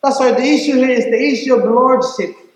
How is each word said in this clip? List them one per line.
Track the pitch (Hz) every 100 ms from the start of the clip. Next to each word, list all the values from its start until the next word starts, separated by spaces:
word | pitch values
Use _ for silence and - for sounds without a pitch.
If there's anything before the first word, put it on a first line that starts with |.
That's | 277 -
why | 254
the | 233
issue | 269 302 - 262
here | 262
is | 247
the | - 226
issue | 277 262 269
of | 240
lordship. | 202 233 262 254 - - 180 - -